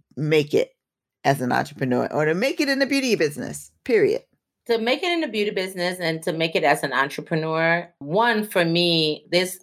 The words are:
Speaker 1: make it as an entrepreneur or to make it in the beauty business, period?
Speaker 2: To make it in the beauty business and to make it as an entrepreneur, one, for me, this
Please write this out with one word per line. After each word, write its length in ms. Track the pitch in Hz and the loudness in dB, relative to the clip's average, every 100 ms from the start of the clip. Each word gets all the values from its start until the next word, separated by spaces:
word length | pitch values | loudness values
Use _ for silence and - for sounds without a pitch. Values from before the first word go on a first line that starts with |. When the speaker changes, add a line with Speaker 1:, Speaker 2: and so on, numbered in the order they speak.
| _ - | _ -6
Speaker 1:
make 360 | 151 156 147 | 2 2 4
it 200 | - - _ _ _ _ _ 143 | 2 0 _ _ _ _ _ 0
as 140 | 139 | 0
an 100 | 127 | 0
entrepreneur 600 | 123 139 147 131 123 123 | -2 -2 -4 -2 0 0
or 140 | 139 156 | 0 0
to 80 | |
make 280 | 170 262 - | 0 0 0
it 80 | 285 | 0
in 100 | 269 | 0
the 60 | 269 | 0
beauty 300 | 277 254 196 | 0 2 2
business, 540 | 156 147 - 147 - _ | 0 -2 -10 -12 -16 _
period? 400 | - 226 135 69 - _ _ _ - | 0 2 4 2 -4 _ _ _ -2
Speaker 2:
To 100 | 233 | -2
make 260 | 226 277 | 0 -2
it 80 | 359 | 0
in 100 | 339 | -2
the 60 | 302 | -2
beauty 240 | 214 208 | -2 -2
business 480 | 196 190 190 175 180 | -2 -4 -4 -4 -2
and 240 | 170 160 | -4 -4
to 80 | 170 | -4
make 240 | 160 160 180 | -2 0 2
it 80 | |
as 200 | 156 147 | 2 2
an 100 | 143 | 0
entrepreneur, 1000 | 127 135 - - 160 156 160 165 170 170 - | -2 -2 -4 -4 -4 -2 0 2 0 -4 -12
one, 480 | 143 180 240 214 214 | -4 0 2 2 0
for 160 | 190 | 0
me, 640 | 165 170 175 165 156 151 - | 2 2 2 2 0 -2 -2
this 300 | 175 185 - | 0 0 -2